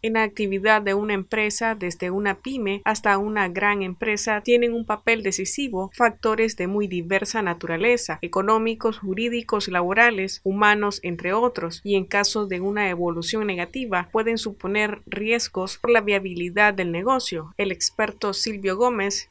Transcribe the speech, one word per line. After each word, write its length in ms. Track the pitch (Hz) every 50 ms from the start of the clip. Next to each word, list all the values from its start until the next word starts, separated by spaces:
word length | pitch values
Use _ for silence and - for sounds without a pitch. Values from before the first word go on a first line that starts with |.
En 120 | - 226 220
la 100 | 220 220
actividad 580 | 208 208 - 214 196 190 196 190 214 220 214
de 140 | 208 202 196
una 180 | 202 208 214 208
empresa, 640 | 190 190 _ - 220 214 214 202 - 233 226 226
desde 380 | 214 190 180 170 - - 180 180
una 280 | 196 208 202 190 196
pyme 420 | _ 262 269 269 220 196 196 202 196
hasta 340 | - 220 - - 214 202 196
una 300 | 202 214 214 214 196 185
gran 340 | 175 190 202 202 208 202 190
empresa, 600 | 185 180 - - 226 214 202 - - 214 208 208
tienen 280 | - 240 240 240 240 233
un 140 | 233 226
papel 380 | - 214 208 _ - 233 226 202
decisivo 680 | 196 185 - 190 190 - - 285 262 220 185 190 190 -
factores 640 | - 247 226 220 - - 226 220 214 226 226 220
de 140 | - 180 180
muy 180 | 196 208 208
diversa 560 | 190 185 175 170 170 196 190 208 - - 226 208
naturaleza, 800 | 185 170 170 - 165 165 165 190 233 247 240 - - 160 151 -
económicos, 760 | 170 - 190 196 202 220 220 220 226 226 220 - 226 220 -
jurídicos, 680 | - 196 185 196 226 240 233 240 226 - - 208 202
laborales, 760 | - 180 180 175 175 196 220 233 240 226 196 190 190 - - _
humanos, 560 | 190 190 202 214 208 208 208 208 202 196 - -
entre 300 | 180 175 170 170 175 190
otros, 480 | 214 240 247 240 - 170 165 165 - _
y 140 | 202 202
en 80 | 196 190
caso 420 | 190 - 202 202 202 - 220 208
de 140 | 196 190 175
una 300 | 180 196 202 214 208 190
evolución 580 | 180 170 175 175 170 170 165 170 - 220 214 208
negativa, 600 | 190 175 175 175 - 269 262 233 196 180 175 - -
pueden 260 | 220 220 226 233 220
suponer 640 | - 220 202 - - 185 196 214 214 208 208 - -
riesgos 720 | - - 202 208 220 233 233 233 - - 196 185 190 - -
por 120 | - 240
la 100 | 240 226
viabilidad 720 | 208 202 202 196 190 190 180 170 175 180 175 202 214 208 202
del 180 | 190 185 175 170
negocio. 600 | 170 185 233 262 262 247 - - 165 156 156 -
El 160 | - 208 196 185
experto 640 | - - - _ - 214 214 208 - - 208 196
Silvio 420 | - - 226 214 202 196 196 185
Gómez 540 | 196 240 247 247 214 196 202 196 - - _